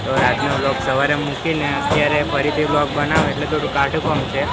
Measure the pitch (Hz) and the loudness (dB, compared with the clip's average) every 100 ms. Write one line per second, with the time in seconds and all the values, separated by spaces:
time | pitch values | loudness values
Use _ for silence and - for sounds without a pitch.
0 | - 135 127 123 143 135 139 131 131 131 | 0 2 2 2 0 0 0 0 0 2
1 | 143 147 147 139 165 156 147 139 143 147 | 2 0 -2 -4 -2 -2 -2 -2 0 2
2 | 147 147 151 143 143 147 151 147 143 147 | 2 2 0 0 0 0 0 2 0 0
3 | 147 160 147 139 147 156 147 143 139 156 | 0 2 2 -2 -2 -2 -2 0 0 0
4 | 160 147 131 139 143 | -2 -2 -2 -2 -4